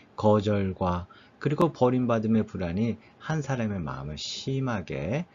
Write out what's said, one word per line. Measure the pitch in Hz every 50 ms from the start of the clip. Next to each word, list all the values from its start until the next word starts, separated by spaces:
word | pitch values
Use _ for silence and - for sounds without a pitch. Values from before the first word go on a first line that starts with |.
| - - _
거절과 | - - 107 107 107 95 104 104 101 98 95 90 - 95 90 87 90 90 - - - - - _ -
그리고 | - 139 147 147 175 160
버림받음의 | - - 127 123 127 127 127 120 117 113 107 110 113 110 104
불안이 | - - 98 92 85 85 95 113 120 104 - - - - -
한 | - - 156 160
사람의 | 139 135 139 123 113 107 101 95
마음을 | 82 73 65 65 69 73 76 76
심하게, | - - - - - - 135 135 131 131 117 101 80 - 73 67 71 82 113 156 175 - _